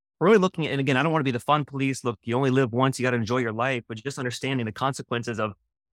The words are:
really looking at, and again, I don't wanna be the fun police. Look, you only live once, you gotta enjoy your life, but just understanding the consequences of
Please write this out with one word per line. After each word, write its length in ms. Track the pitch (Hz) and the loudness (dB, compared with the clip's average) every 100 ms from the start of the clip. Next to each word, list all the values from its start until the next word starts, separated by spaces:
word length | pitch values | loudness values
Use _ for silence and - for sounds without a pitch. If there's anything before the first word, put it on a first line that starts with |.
| _ - | _ 0
really 180 | 170 220 | 4 6
looking 280 | 185 - 143 | 4 0 -2
at, 60 | |
and 80 | 139 | 0
again, 160 | 135 131 | 2 2
I 60 | |
don't 100 | 160 | 2
wanna 100 | 160 | 2
be 100 | 135 | 0
the 60 | 120 | -2
fun 280 | - 147 135 | 2 0 0
police. 360 | 135 135 127 | -2 -2 -2
Look, 160 | 123 107 | -4 -4
you 120 | 120 | -2
only 160 | 120 139 | 0 2
live 220 | 131 127 | 4 2
once, 260 | 117 135 127 | 2 0 0
you 40 | |
gotta 160 | 123 120 | 0 0
enjoy 200 | 107 127 | 0 0
your 140 | 117 | 0
life, 320 | 107 127 123 - | -2 -2 -2 -6
but 100 | 110 | -10
just 200 | 143 139 | -10 -6
understanding 460 | 123 - 135 135 | -6 -6 -4 -4
the 80 | 110 | -4
consequences 680 | - 135 - - 120 120 110 | -2 -4 -4 -4 -4 -4 -4
of 140 | 110 - _ _ _ | -4 -6 _ _ _